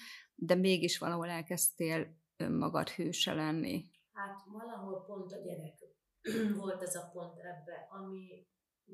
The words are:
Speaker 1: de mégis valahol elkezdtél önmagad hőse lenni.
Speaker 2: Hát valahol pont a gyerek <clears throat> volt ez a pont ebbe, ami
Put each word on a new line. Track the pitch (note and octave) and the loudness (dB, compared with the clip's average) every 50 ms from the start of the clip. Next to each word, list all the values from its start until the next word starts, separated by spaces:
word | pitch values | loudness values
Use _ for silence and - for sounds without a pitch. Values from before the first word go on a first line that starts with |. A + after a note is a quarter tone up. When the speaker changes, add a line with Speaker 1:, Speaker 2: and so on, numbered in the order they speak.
| - - - - - - _ | -10 -14 -14 -16 -18 -20 _
Speaker 1:
de | - E3+ E3 F3+ | -6 4 6 6
mégis | F3+ F#3 F#3+ F#3 E3+ D#3+ E3+ - | 8 10 8 8 6 6 2 2
valahol | - - E3+ E3+ E3+ E3 F3 | 2 0 0 0 0 0 -2
elkezdtél | F3 E3 D#3+ - F3+ E3+ - - - - E3+ D#3+ E3 D#3+ D#3+ - - - _ _ _ | -2 -4 -2 -2 0 2 2 2 2 2 2 2 2 2 0 -2 -6 -16 _ _ _
önmagad | - - - D#3+ E3 - D#3+ D#3+ D3 D#3 - | -2 0 2 2 2 2 4 2 2 2 2
hőse | - - G#3 - F3+ - - - D#3 | 0 -2 0 0 2 2 2 2 4
lenni. | D#3 D#3 D#3 D#3 D#3+ - - - E3+ - - - - _ _ _ | 2 2 2 2 0 0 0 -2 -4 -4 -8 -16 -20 _ _ _
Speaker 2:
Hát | G3+ G3 G3 G3 G3 - F#3+ | -8 -8 -8 -8 -12 -14 -14
valahol | G#3+ G#3+ A#3 A#3 A3 G3 F#3+ G3 F#3+ F#3 - | -12 -10 -10 -8 -8 -8 -6 -6 -6 -6 -6
pont | G3+ G3+ F#3+ F3+ F3+ | -8 -8 -8 -8 -8
a | F#3+ G#3+ - | -8 -8 -8
gyerek | F3 E3+ D#3 D#3 D3+ - - - - - _ _ _ _ _ | -8 -8 -8 -10 -12 -14 -16 -20 -20 -20 _ _ _ _ _
<clears throat> | - A3 A3 A3+ A3 G#3 G3+ G3 | -4 -2 0 2 4 4 2 2
volt | G3 F#3+ F#3 F#3 | 0 -2 -2 -2
ez | F#3 F3+ - | -2 -4 -4
a | F3 E3+ - - | -6 -6 -8 -10
pont | F3 E3+ E3+ E3+ | -10 -10 -10 -10
ebbe, | - F3 F3 D#3+ D3+ D3+ E3+ E3+ - - - | -10 -10 -10 -10 -10 -10 -12 -12 -12 -12 -10
ami | G3 G3 F#3+ F#3+ F#3+ F#3+ F#3 F#3 F#3 F#3 F#3 _ _ _ _ _ _ _ _ - | -10 -10 -8 -8 -8 -8 -10 -12 -16 -18 -20 _ _ _ _ _ _ _ _ -18